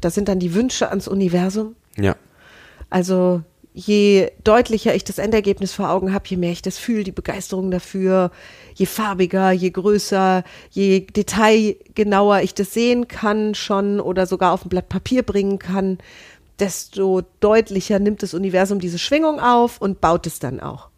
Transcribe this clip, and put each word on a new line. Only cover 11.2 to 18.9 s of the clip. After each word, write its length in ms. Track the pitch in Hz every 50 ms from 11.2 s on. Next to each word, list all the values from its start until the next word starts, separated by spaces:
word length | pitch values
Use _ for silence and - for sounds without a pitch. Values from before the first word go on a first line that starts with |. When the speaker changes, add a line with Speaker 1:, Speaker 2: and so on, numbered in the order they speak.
| 202 - - 202 226 214 220 226 220 208 196 - - _ - - 214 208 202 190 202 208 202 190
Speaker 1:
ich 120 | 165 185 -
das 200 | - 202 - -
sehen 340 | 220 233 240 240 247 240 -
kann 480 | - - - 214 208 214 214 214 208
schon 460 | - - - 208 196 202 202 202 208
oder 240 | - - 185 185 185
sogar 260 | 180 190 180 190 180
auf 140 | 170 190 -
ein 40 | 175
Blatt 200 | 185 180 - -
Papier 340 | - 190 - - 262 254 240
bringen 340 | - 196 202 196 196 196 196
kann, 420 | - 170 185 196 196 190 185 180 - - - - - - - _ _ _ _ -
desto 640 | 196 190 165 - - - - 196 196 190 185 185 180 - _ -
deutlicher 600 | - 208 214 226 220 - 196 190 175 - 214 196
nimmt 240 | 202 208 214 - -
das 100 | 190 -
Universum 460 | 170 196 196 175 180 190 190 202 202
diese 200 | 180 180